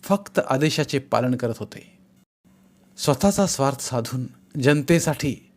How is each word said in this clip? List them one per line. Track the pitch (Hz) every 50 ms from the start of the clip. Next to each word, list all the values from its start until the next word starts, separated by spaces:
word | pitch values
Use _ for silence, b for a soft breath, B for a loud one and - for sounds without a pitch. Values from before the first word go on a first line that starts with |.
| -
फक्त | - 196 196 202 - _ -
आदेशाचे | - - 131 135 147 160 156 - 151 - - 139
पालन | 135 - - 113 120 127 127
करत | 123 123 117 113 -
होते. | 104 98 - 107 - - _ _ _ _ _ _ _ _ _ _ _ _ _ _ _ _ _ _ _ _ _ -
स्वतःचा | - - 143 131 - 202 196 202 202
स्वार्थ | 180 - - 139 135 135 127
साधून | - - - 123 113 - - 127 127 - - - _ _ _ 151 127
जनतेसाठी | 135 147 147 143 - 175 165 - - 151 - - 147 113 - _ _ _